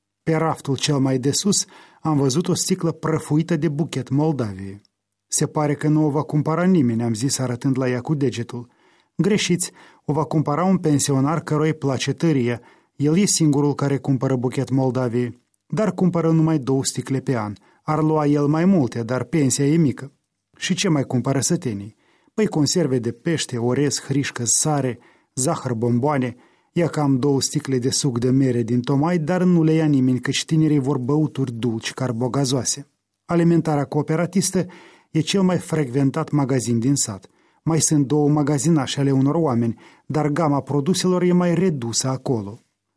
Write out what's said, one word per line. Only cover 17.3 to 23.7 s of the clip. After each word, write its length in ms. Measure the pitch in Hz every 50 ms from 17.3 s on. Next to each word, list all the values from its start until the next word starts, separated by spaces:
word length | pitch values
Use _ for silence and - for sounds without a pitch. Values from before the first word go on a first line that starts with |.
| 131
an. 160 | 113 104 104 101 - _ _ _ _
Ar 200 | _ - 156 151
lua 240 | 156 156 156 156 147
el 200 | 147 147 147 147
mai 180 | 147 151 160 170
multe, 380 | 190 196 170 127 117 - 120
dar 220 | 117 110 127 127 120
pensia 420 | - - 160 139 127 - - 143
e 100 | 139 156
mică.” 360 | 170 160 131 - - 135 143 - _ _ _ _ _ _ _ _
„Și 180 | - - - 185
ce 140 | 180 - 190
mai 140 | 156 143
cumpără 380 | 123 - 131 123 - 135 135 135
sătenii?” 560 | 120 - 175 165 - 123 104 98 101 110 - _ _ _ _ _ _ _ _
„Păi 120 | - 214
conserve 520 | 202 - 160 143 - - 180 160 131 131 123
de 140 | 110 117
pește, 440 | 113 - _ 165 165 135 - - 127
orez, 440 | 117 117 123